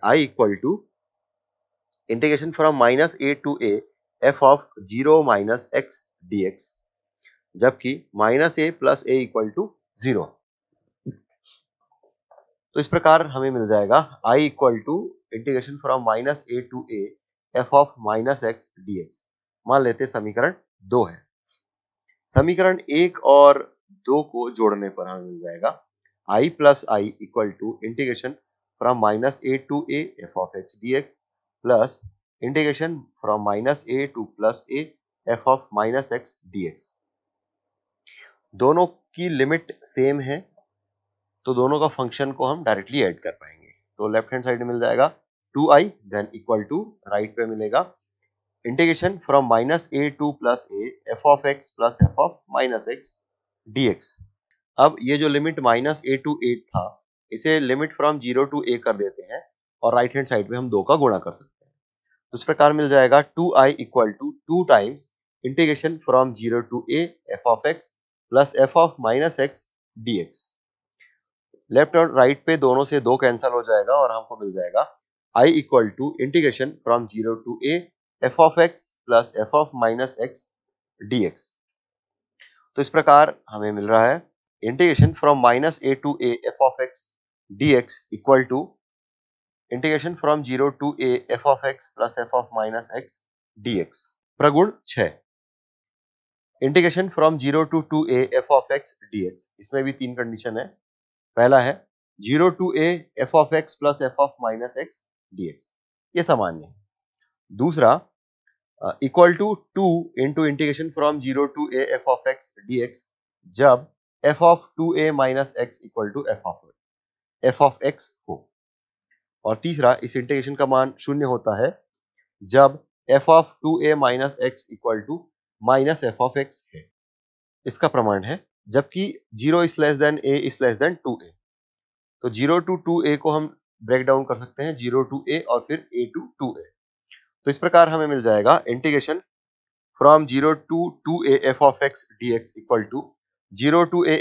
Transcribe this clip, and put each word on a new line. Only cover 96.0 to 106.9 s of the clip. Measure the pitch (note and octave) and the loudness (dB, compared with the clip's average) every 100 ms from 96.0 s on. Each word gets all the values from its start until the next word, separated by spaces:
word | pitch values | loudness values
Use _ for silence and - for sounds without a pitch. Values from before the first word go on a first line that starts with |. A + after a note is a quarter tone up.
| _ _ _ _ _ _ | _ _ _ _ _ _
integration | C3+ D#3+ E3+ E3+ F#3+ - | 0 2 2 0 -4 2
from | D#3 D#3 | 2 2
zero | C3+ D3+ D#3 | 0 0 0
to | D#3+ D#3 | -4 -2
two | G#2 D#3 B2+ | -4 0 0
a | C3 B2+ | 0 -2
f | - C#3 | 2 0
of | - C#3 | 2 -6
x | - _ _ | -8 _ _
dx, | G#2+ F#2 F#2 _ _ | -8 -8 -10 _ _
इसमें | G2+ C#3 | -8 -6
भी | C3+ C3+ | -6 -6
तीन | B2+ | -10
कंडीशन | B2 A#2 A2 A#2 A2 | -8 -10 -8 -8 -8
है। | E3+ _ _ _ _ _ _ - | -10 _ _ _ _ _ _ 0
पहला | B2 C3+ | 4 4
है | B2 - _ _ _ _ | 4 -4 _ _ _ _
zero | G#2 D3+ F3+ F3 | -2 2 2 2
to | F#3 D#3 | -4 0
a | D#3+ F3 - - C3 | 0 -2 -8 -8 0
f | D#3+ | 2
of | D3+ D#3 | 2 0
x | D#3 - | -4 -4
plus | D3 C#3+ C3+ | -2 -2 -4
f | - C#3 | -2 -2
of | - A#2 | -2 -8
minus | A2+ B2 C3 | -8 -10 -12
x | E3 - _ _ _ | -14 -16 _ _ _
dx, | F#2+ E2+ - _ _ _ _ _ | -12 -12 -12 _ _ _ _ _
ये | E3+ | -6
सामान्य | E3+ C3 F#2 E2 | 0 0 -2 -6
है। | D#2 _ _ | -16 _ _